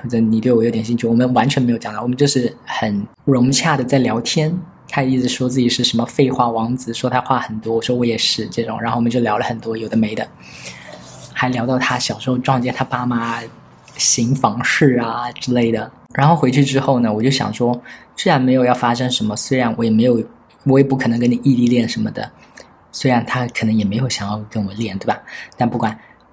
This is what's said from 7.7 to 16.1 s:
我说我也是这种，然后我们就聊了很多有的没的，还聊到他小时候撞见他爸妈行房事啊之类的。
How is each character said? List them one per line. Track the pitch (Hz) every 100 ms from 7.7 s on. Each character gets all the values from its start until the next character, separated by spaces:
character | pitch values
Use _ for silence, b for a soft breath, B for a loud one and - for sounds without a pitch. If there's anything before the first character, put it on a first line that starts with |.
| 113
我 |
说 | - 123
我 | 120
也 | 110
是 | - - 107
这 | -
种， | 113 110
然 | 113
后 | 120
我 |
们 | 117
就 | 123
聊 | 113 107
了 | 120
很 | 117
多 | 110 113
有 | 107
的 | 113
没 | 107
的， | 110 110 - B B B B B B B B B
还 | - 127
聊 | 127 120
到 | 127
他 | - 123
小 | - -
时 | -
候 | 127
撞 | 127 135
见 | 123
他 | 117
爸 | 120 123 123
妈 | 120 117 117 117 - - - - -
行 | - - 117 139
房 | 120 107
事 | 117 - 147 123
啊 | 113 113 120
之 | 117 -
类 | 123 117
的。 | 113 117 - -